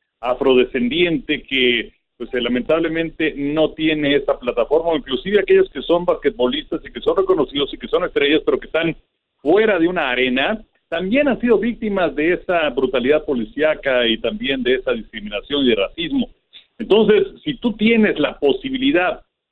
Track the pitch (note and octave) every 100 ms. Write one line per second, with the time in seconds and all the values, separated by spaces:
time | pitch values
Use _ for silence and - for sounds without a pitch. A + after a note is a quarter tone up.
0 | _ _ A#2+ B2 C#3+ B2+ B2 C3 A#2+ D#3
1 | F3 D#3 - C#3 - C3+ B2 A#2+ - -
2 | _ _ A#2 B2 A#2+ B2 B2 D#3+ E3+ D#3+
3 | E3 - D#3 C#3 C#3+ D#3 D3+ - D#3 D#3
4 | C#3+ C#3+ - C3+ A#2+ A#2 A2 D3+ E3 D#3
5 | B2+ B2+ F#3+ G#3 F#3+ F#3+ F#3+ C#3 B2 F3
6 | F3 D#3+ C#3+ A#2 B2 D3 - D#3+ C3+ B2
7 | - G3 F#3+ E3+ C3+ C#3 C#3 - A#2 D#3+
8 | F3 D3 C#3+ D3+ D3+ C3 - D#3 E3+ -
9 | _ _ _ _ C#3 F#3+ A3 F#3 E3 F3+
10 | C#3 B2 B2+ B2+ D#3 A3 - _ _ E3
11 | F#3 C4 D4 A3 A#3+ A3 A3+ A3 G#3+ F#3+
12 | E3 C3+ D#3+ F3 - F3 D3+ B2+ C3 C3
13 | B2 D3+ D3+ B2+ A2 C#3 D3+ D3 C#3 B2
14 | A#2+ A2+ A#2 G#2+ B2+ C#3 A#2+ B2+ - A#2
15 | G#2+ A2 G#2 G#2 - C#3+ C3 G#2 F#2+ -
16 | E3+ C3+ - _ _ - _ _ A3 G3+
17 | G#3 G#3 - - D3+ B2+ A#3+ - G#3+ A#3
18 | G#3 - C#3 - C#3+ B2+ C3+ C3 C3+ D3
19 | F3+ D#3 - _ _